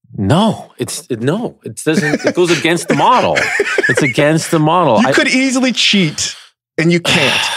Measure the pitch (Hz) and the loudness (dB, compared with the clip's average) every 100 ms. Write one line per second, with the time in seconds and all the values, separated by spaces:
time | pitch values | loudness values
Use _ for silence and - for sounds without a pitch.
0 | _ - 95 165 220 - - - 120 - | _ -4 0 2 2 -2 -10 -10 -8 -8
1 | - 113 127 202 240 - 127 - 156 175 | -8 -6 -4 -4 -6 -12 -16 -8 -2 0
2 | 151 233 - - 175 160 160 170 - 143 | 0 -2 -2 0 0 2 0 -2 -2 0
3 | 190 247 95 73 - 719 - - - - | 4 4 2 0 -2 -4 -4 -2 0 0
4 | - - 147 160 - 160 151 180 160 107 | 0 0 2 2 0 0 2 2 4 4
5 | - - 285 254 269 254 254 214 - - | 2 2 0 0 0 0 0 0 0 2
6 | 180 - - - - _ _ - 160 170 | 0 -2 -8 -10 -20 _ _ -2 2 2
7 | - 175 131 - - | 0 0 0 -2 -4